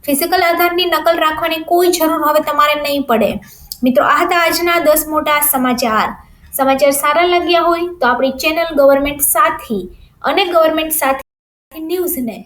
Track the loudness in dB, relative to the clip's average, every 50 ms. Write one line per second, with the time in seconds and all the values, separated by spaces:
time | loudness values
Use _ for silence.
0 | -2 -2 -2 -2 0 -2 0 0 0 0 2 2 0 0 2 0 0 0 -2 0
1 | 2 0 0 2 0 -2 -2 -2 -4 -4 -4 -6 -2 0 2 2 4 2 2 2
2 | 0 0 0 0 0 2 2 2 0 0 0 2 2 2 2 -2 -2 -2 -2 -4
3 | 0 0 0 0 0 0 -2 -6 -10 -14 -20 -20 -18 -18 -10 -2 -2 2 2 2
4 | 2 2 2 2 2 2 2 2 2 0 0 0 0 0 0 2 2 2 2 2
5 | 0 -2 -4 -2 0 0 0 0 0 0 -2 0 0 0 -2 -2 -2 0 0 0
6 | 0 -2 -6 -12 -18 _ -20 _ -20 -12 -4 -2 0 2 2 2 2 2 2 0
7 | 0 0 2 2 2 2 2 0 0 2 0 2 2 2 0 0 -2 -6 -4 -2
8 | 0 0 0 0 0 -2 -2 -2 -4 -2 -2 -2 -4 -2 2 4 6 6 6 4
9 | 2 -2 -4 -4 -2 -2 0 2 2 0 0 -4 -8 -6 -6 -6 -6 -8 -14 -20
10 | -20 _ _ _ -4 -2 0 0 -2 0 2 2 2 2 0 -2 -4 -4 -4 -2
11 | -2 -2 -2 -4 -6 _ _ _ _ _ _ _ _ _ -16 -12 -8 -6 -4 -4
12 | -2 -4 -4 -6 -6 -6 -8 -10 -16